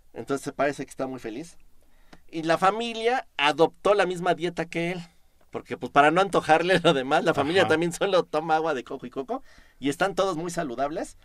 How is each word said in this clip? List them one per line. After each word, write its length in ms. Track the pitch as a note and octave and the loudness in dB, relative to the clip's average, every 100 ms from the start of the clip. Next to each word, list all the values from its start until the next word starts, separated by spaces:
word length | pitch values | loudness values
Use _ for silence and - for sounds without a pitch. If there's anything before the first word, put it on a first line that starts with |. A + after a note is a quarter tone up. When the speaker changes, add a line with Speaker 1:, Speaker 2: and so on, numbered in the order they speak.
| _ | _
Speaker 1:
Entonces 400 | - A#2 C#3 - | -16 -6 -6 -6
parece 320 | - C#3+ C#3 C3+ | -4 -2 -2 -10
que 40 | |
está 160 | - C3 | -8 -8
muy 120 | C3 | -8
feliz. 380 | A#2 A2 E3+ - - - - - - - - | -10 -12 -14 -18 -20 -20 -20 -20 -20 -20 -14
Y 120 | E3 | -8
la 140 | D#3+ E3 | -2 2
familia 680 | F#3+ G#3+ A#3 A3 A3+ B3 - - | 2 0 -4 -2 -2 -2 -6 0
adoptó 560 | C#3+ D3 E3 - - | 0 4 2 2 0
la 120 | G#3 F3+ | 2 2
misma 260 | F3+ F3+ | 0 -2
dieta 320 | D3+ E3+ F3 E3+ | -2 -2 -6 -8
que 260 | E3 E3+ | -4 -4
él. 80 | F3+ E3+ _ _ _ _ | -6 -12 _ _ _ _
Porque, 260 | A#2 - A#2+ | -14 -10 -10
pues, 140 | B2 | 0
para 200 | C#3+ D3 | 4 6
no 100 | E3+ | 4
antojarle 580 | G3 F3+ D#3 D#3+ F3 F3+ | 2 0 4 2 4 2
lo 140 | F3 | 4
demás, 300 | C#3 B2+ D3+ | 2 2 0
la 100 | E3 | 2
familia 300 | C#3+ C#3+ F#3 | 0 2 2
Speaker 2:
Ajá. 60 | F3 | 4
Speaker 1:
también 220 | D#3 E3+ | 2 0
solo 300 | E3+ G3 F#3 | -2 0 2
toma 340 | D#3+ D3+ E3 D#3+ | 0 -2 0 0
agua 180 | D#3+ C3+ | 0 -4
de 80 | |
coco 240 | - C3+ B2 | -6 -12 -12
y 20 | |
coco. 320 | C3+ C3+ C4 - - - - | -10 -8 -8 -10 -20 -20 -8
Y 100 | C3+ | -4
están 240 | C#3 F#3+ | -2 -2
todos 240 | F#3+ F#3+ D#3+ | 0 -2 -2
muy 140 | F3 | -6
saludables. 680 | E3+ D3+ A#2 C#3+ F3 D4+ - | -6 -8 -4 -4 -6 -10 -14